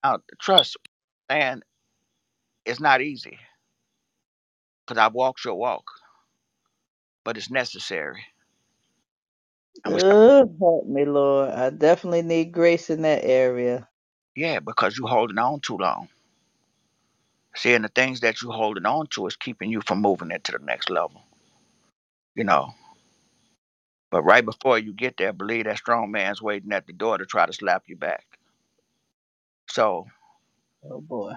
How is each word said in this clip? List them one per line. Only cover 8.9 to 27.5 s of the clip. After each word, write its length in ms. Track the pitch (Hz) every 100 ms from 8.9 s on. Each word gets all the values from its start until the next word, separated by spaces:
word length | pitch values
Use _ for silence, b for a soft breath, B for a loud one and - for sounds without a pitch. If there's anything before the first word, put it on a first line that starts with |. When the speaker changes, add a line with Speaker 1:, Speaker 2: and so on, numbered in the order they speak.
| _ _ _ _ _ _ _ _ - -
Speaker 1:
And 80 |
we 80 | 165
start 180 | 185 208
Speaker 2:
Ooh, 360 | 226 277 247 160
help 280 | 180 165 -
me, 180 | 139 143
Lord. 460 | 143 139 139 135
I 200 | - 127
definitely 520 | 151 151 175 185 170
need 300 | 170 165 165
grace 360 | 170 170 170 -
in 140 | 160
that 220 | 156 151 -
area. 640 | 127 127 123 123 123 110 _ _ _ _ -
Speaker 1:
Yeah, 240 | 160 131
because 360 | 107 - 95 110
you 100 | 117
holding 320 | 123 113 104
on 220 | 120 147
too 160 | - 104
long. 320 | 92 50 - _ _ _ _ _ _ _ _ _ _ _ _ _ _ -
See, 180 | 123
and 120 | 120 107
the 40 |
things 320 | - 131 127
that 200 | 117 110
you 100 | 120
holding 340 | 113 107 104 92
on 220 | 139 151
to 180 | - 92
is 80 | -
keeping 340 | - 117 101
you 100 | 110
from 200 | - 95
moving 300 | 104 92 87
into 220 | 87 -
the 60 | 60
next 300 | 71 60 -
level, 340 | 90 82 - _ _ _ _ _ _ _ _ _ _ _ -
you 80 | 107
know. 280 | 78 69 - b b _ _ _ _ _ _ _ _ _ _ _
But 120 | 87
right 220 | 80 110 113
before 340 | 110 135 117
you 140 | 110
get 240 | 101 127 127
there, 160 | 95
believe 320 | 95 98 117 107
that 120 | 104
strong 340 | - 117 107
man's 300 | 104 98 104
waiting 320 | 110 101 101
at 140 | 101 -
the 60 |
door 240 | 90 110 101
to 80 | 95
try 200 | 104
to 80 | 85